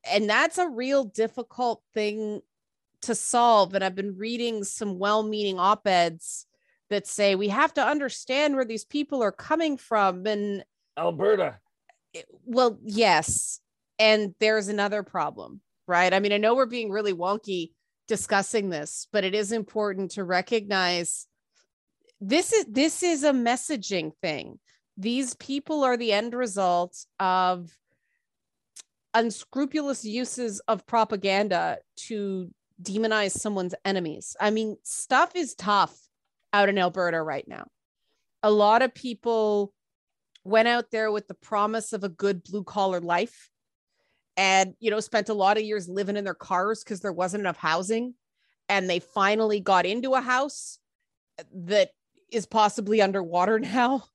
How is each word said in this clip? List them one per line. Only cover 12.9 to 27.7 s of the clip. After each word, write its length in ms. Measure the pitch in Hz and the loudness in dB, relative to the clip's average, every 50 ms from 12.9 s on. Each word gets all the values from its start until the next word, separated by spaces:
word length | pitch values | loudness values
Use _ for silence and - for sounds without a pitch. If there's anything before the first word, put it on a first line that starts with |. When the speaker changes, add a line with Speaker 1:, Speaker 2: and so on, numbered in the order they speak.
| 196 214 226 202 170 151 160 - - - - - - - _ _ _ _ _ _ _ - | 0 2 4 6 6 4 2 0 -4 -4 -4 -6 -10 -12 _ _ _ _ _ _ _ 4
Speaker 1:
And 360 | 220 214 214 214 208 196 175 _ | 6 6 6 4 2 -2 -2 _
there's 280 | 220 214 220 220 202 | 2 2 4 2 0
another 360 | 196 214 202 202 202 208 208 196 | -2 -2 -2 0 0 -2 -4 -6
problem, 580 | - - 185 151 147 143 104 82 - - 196 _ _ _ _ _ | -4 -4 -4 -4 -4 -4 -10 -16 -16 -18 -20 _ _ _ _ _
right? 260 | - 175 175 180 185 185 | 0 2 4 4 6 4
I 60 | 190 | 4
mean, 140 | 202 208 202 | 2 2 2
I 40 | |
know 180 | 208 208 220 240 | 4 4 4 4
we're 100 | 262 262 | 4 2
being 260 | 220 240 240 226 208 | 0 0 -6 -4 -4
really 220 | 196 214 214 208 190 | -4 -2 -2 -2 -2
wonky 580 | 165 175 185 202 214 _ 202 190 180 165 160 _ _ _ _ _ _ _ | -2 0 -2 -2 -2 _ -6 -6 -6 -6 -8 _ _ _ _ _ _ _
discussing 640 | - 190 190 - - 214 196 196 - - 220 202 190 | -4 -4 -4 -2 0 0 0 0 0 -2 -2 -2 -2
this, 380 | 170 151 151 - - - - _ | -4 -6 -8 -8 -10 -12 -12 _
but 120 | - 208 190 | -2 0 0
it 120 | 190 190 | 2 0
is 160 | 214 208 196 | 0 -2 -2
important 600 | 233 226 202 - - 214 208 208 190 190 196 180 | -4 -4 -6 -4 -4 -2 -2 -2 -2 -4 -6 -6
to 120 | - 208 190 | -6 -8 -4
recognize 1040 | 170 180 180 185 - 240 226 202 202 202 190 185 175 180 175 175 - - - - _ _ _ _ _ _ _ _ _ _ _ _ _ _ _ _ _ _ _ | 0 0 -2 0 0 -2 -4 -2 -2 0 0 2 2 0 -2 -2 -4 -6 -8 -10 _ _ _ _ _ _ _ _ _ _ _ _ _ _ _ _ _ _ _
this 340 | 202 190 254 330 359 - 453 | -4 0 0 0 2 2 0
is, 120 | 440 320 226 | 0 0 0
this 340 | 208 262 285 320 - - 359 | 0 2 2 2 0 0 0
is 200 | 349 330 277 277 | 0 0 2 2
a 80 | 302 | 2
messaging 800 | 269 254 233 233 247 247 - - 311 226 185 - 202 180 156 156 - _ | 2 2 2 0 0 -2 -2 -6 -6 -6 -4 -4 -4 -4 -4 -6 -8 _
thing. 380 | - 165 151 143 - - - - _ _ _ _ _ _ _ - | -6 -4 -4 -4 -8 -12 -18 -20 _ _ _ _ _ _ _ -8
These 360 | 190 226 240 262 269 247 - | -4 -4 -2 -2 -4 -6 -8
people 480 | _ - - 269 285 - - 311 302 269 | _ -10 -8 -8 -8 -4 -4 -2 0 2
are 120 | 254 247 | 0 0
the 160 | 233 240 226 | 0 0 0
end 220 | 202 208 226 240 226 | 0 0 0 -2 -4
result 640 | 247 254 226 185 202 190 180 175 175 175 180 - - - _ _ - | -4 -6 -4 -2 0 0 2 2 2 0 -2 -8 -20 -20 _ _ -2
of 500 | 196 185 185 185 185 180 185 180 175 165 | 0 2 2 4 2 2 0 -2 -6 -14